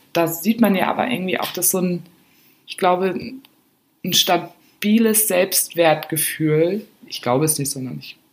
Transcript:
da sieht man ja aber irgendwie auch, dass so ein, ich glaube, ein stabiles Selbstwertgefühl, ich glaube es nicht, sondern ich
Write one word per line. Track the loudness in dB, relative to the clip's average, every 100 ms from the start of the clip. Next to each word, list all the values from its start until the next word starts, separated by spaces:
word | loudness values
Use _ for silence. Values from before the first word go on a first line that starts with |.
| _
da | -2 -2
sieht | 0 -2 2
man | 2
ja | 2 0
aber | 0 -2
irgendwie | -4 -4 -4
auch, | -4
dass | -4 -2
so | 0
ein, | 0 -2 -8 _ _ _ _ _ -18
ich | 0
glaube, | 2 2 0 -4 -8 -14 -20 _ _ _ _ _
ein | -2
stabiles | 0 2 0 -2 -16 _ _ 2 4 4 2 2
Selbstwertgefühl, | 2 2 0 -2 2 4 2 0 -4 -4 -2 2 2 2 0 -8 _ -16
ich | -6
glaube | 0 2
es | 2 0
nicht, | -4
sondern | -6 -8 -10
ich | -14 -20 _